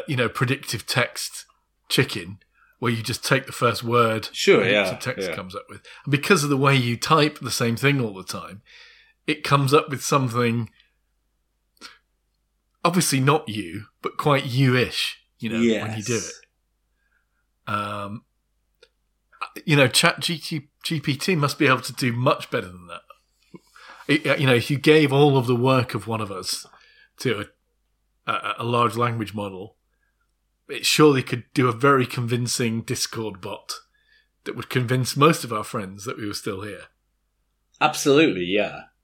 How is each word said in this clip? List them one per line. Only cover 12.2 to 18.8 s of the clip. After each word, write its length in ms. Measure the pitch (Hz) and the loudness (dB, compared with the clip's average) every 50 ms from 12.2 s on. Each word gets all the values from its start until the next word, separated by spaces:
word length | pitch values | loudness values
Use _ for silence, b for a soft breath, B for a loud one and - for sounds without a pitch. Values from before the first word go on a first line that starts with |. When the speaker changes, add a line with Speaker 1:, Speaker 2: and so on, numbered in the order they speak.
| _ _ _ _ _ _ _ _ _ _ _ _ - | _ _ _ _ _ _ _ _ _ _ _ _ -2
Speaker 1:
obviously 360 | 170 175 180 - - 139 135 | 0 2 2 2 2 0 2
not 280 | 131 143 151 151 - - | 4 4 2 2 0 -4
you, 340 | 110 104 92 82 82 104 - - _ _ | -8 -8 -8 -8 -10 -12 -14 -16 _ _
but 140 | - - - | -10 -8 -6
quite 280 | - - 151 139 135 147 | -2 0 2 2 2 0
you-ish, 720 | 120 117 135 139 127 123 127 113 92 - - - - - - _ _ _ | -2 0 2 4 4 4 2 2 0 -2 -4 -6 -6 -8 -12 _ _ _
you 120 | _ 117 110 | _ -8 -6
know, 80 | 113 113 | -2 0
when 380 | 117 113 110 101 107 110 110 | 2 2 2 0 -2 -6 -8
you 60 | 113 101 | -6 -4
do 100 | 120 120 | -4 -4
Speaker 2:
Yes. 160 | 104 87 - - - _ _ _ _ _ _ _ _ _ _ _ _ _ _ _ _ _ _ _ _ _ _ _ _ _ | -4 -4 -8 -14 -18 _ _ _ _ _ _ _ _ _ _ _ _ _ _ _ _ _ _ _ _ _ _ _ _ _
Speaker 1:
it. 40 | - | -6
Um, 520 | 104 104 104 104 104 101 101 101 104 - - _ _ _ _ _ _ _ _ _ _ _ | -6 -4 -4 -6 -8 -8 -10 -10 -12 -14 -16 _ _ _ _ _ _ _ _ _ _ _